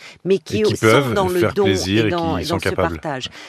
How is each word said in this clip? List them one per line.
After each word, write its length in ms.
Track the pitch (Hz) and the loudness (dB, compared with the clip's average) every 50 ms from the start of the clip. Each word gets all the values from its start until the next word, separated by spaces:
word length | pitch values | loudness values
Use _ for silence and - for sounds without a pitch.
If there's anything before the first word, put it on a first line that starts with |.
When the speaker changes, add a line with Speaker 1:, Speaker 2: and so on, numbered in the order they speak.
| - - - - - | -20 -20 -18 -8 -2
Speaker 1:
mais 140 | 170 196 196 | 0 0 0
qui 220 | - - - 208 | -2 -2 -4 0
Speaker 2:
Et 20 | |
qui 160 | 214 208 - - | 0 0 0 2
Speaker 1:
sont 80 | - | 4
Speaker 2:
peuvent 280 | 110 113 135 139 123 113 | 6 6 6 4 2 0
Speaker 1:
dans 140 | - 190 180 | 0 0 0
le 100 | 180 180 | 0 0
Speaker 2:
faire 140 | 139 104 - | 0 0 0
Speaker 1:
don 80 | - 202 | 0 0
Speaker 2:
plaisir 420 | 196 98 185 - 95 98 110 113 | 2 0 0 0 0 0 0 2
Speaker 1:
et 20 | 107 | 0
Speaker 2:
et 20 | |
Speaker 1:
dans, 240 | 175 170 170 165 160 | 0 -2 -2 -2 -2
Speaker 2:
qui 80 | - - | -4 -4
Speaker 1:
et 20 | |
Speaker 2:
sont 120 | 156 170 165 | -4 -4 -2
Speaker 1:
dans 20 | |
ce 100 | - 160 | -2 -2
Speaker 2:
capables. 300 | - - - 165 170 80 | 0 0 0 -2 -2 -4
Speaker 1:
partage. 300 | - 165 143 131 123 - - - - | -8 -8 -8 -8 -10 -12 -14 -16 -20